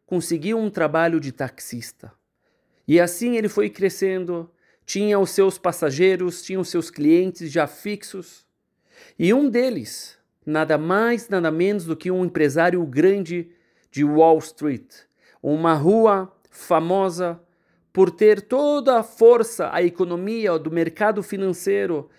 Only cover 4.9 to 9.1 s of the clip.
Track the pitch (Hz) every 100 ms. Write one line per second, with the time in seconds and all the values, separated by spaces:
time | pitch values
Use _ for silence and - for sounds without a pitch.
4.9 | 196 208 202 190 - 190 - 180 - 156
5.9 | 135 185 180 180 170 - 190 175 170 160
6.9 | - 147 170 185 180 165 160 143 - 208
7.9 | 202 - 196 170 - _ _ _ _ _
8.9 | _ -